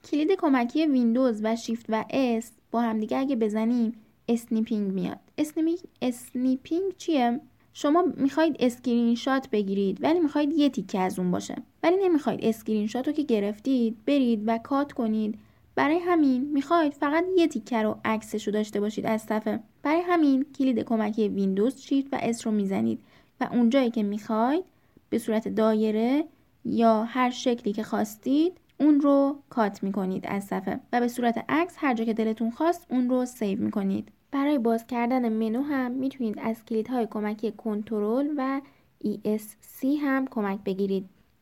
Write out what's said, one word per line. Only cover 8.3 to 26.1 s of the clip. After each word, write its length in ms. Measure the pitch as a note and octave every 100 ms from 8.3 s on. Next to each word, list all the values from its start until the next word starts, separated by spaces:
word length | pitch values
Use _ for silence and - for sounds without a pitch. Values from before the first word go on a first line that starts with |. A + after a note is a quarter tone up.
| D#4+ D#4+ -
اسکرین 560 | B3 A#3+ B3+ A#3+ A#3 A#3
شات 340 | C4+ C4+ -
بگیرید 540 | G#3+ G3 G3 G3 -
ولی 160 | C4+ F4
می‌خواید 340 | D4 D4 D4
یه 160 | D#4+ C#4+
تیکه 300 | A#3+ F3+ F#3+
از 200 | F#3 G#3
اون 120 | F3+
باشه، 240 | F#3+ - - - _
ولی 140 | E4 F#4+
نمی‌خواید 380 | F#4 D4+ A#3 -
اسکرین 440 | A3+ A3 - G#3+ G#3
شات 200 | B3 C#4+
رو 60 |
که 100 | D4
گرفتید 760 | C#4+ G#3+ G3+ G#3 C4 B3+ A3+ - -
برید 380 | C#4+ A#3+ A3 G#3+
و 100 | A3+
کات 340 | - C#4 C#4+
کنید. 460 | - A3+ A3 G#3+ - - _ _ B3+
برای 240 | C#4+ E4+
همین 520 | F4 E4+ C#4 B3 D4
می‌خواید 400 | C#4 C#4 E4+ D4
فقط 320 | - C#4+ D#4+ F#4 F#4
یه 100 | E4
تیکه 360 | A3 - A#3
رو 140 | G#3+ G#3+ A3
عکسش 420 | A3 - G#3+ G#3+
رو 60 |
داشته 260 | G#3+ G#3+ G3+
باشید 260 | G#3 - A3+
از 160 | A3
صفحه. 380 | - G#3+ G#3+ G#3+ - _
برای 180 | C#4+ E4
همین 440 | F4+ F4 D4 C4 C#4+ -
کلید 200 | C4 A3+
کمکی 480 | - A3+ G#3+ A3 G#3
ویندوز 500 | F#3+ G3 F#3+ A#3+ C4
شیفت 360 | - C#4 C4+
و 40 | C4
اس 260 | A3+ A#3 A3+
رو 40 |
می‌زنید 480 | G#3+ G3 G3 A3+ A3+ - - _ -
و 80 | B3+
اون 180 | A#3+ A#3
جایی 220 | C4+ A#3+
که 120 | A#3
می‌خواید 600 | G3+ G#3 - A3 A#3+ E4 - _ _ _ _
به 80 | A#3
صورت 300 | A3+ A3 G3+
دایره 760 | G3+ A3 G#3+ A3 G#3+ A#3+